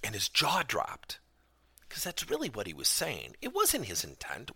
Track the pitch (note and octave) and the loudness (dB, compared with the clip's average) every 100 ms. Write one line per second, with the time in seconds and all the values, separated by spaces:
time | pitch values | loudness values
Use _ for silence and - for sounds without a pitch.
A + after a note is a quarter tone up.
0 | A2+ G#2 - - - F#3+ E3 - - - | -2 -2 2 4 4 4 2 0 -2 -6
1 | - - _ _ _ _ _ - - - | -10 -12 _ _ _ _ _ -20 -12 -6
2 | F3+ - - D#4 A#3+ G#2+ F2+ D2 C2 - | -4 -4 -2 -2 -2 -2 -6 0 2 4
3 | D#3+ D3 B1 - - G4 G#4+ C4+ A2+ E2 | 0 -4 -8 -8 -4 4 4 4 0 -2
4 | D2+ C2+ - C2+ C3+ | -4 -8 -8 -8 -10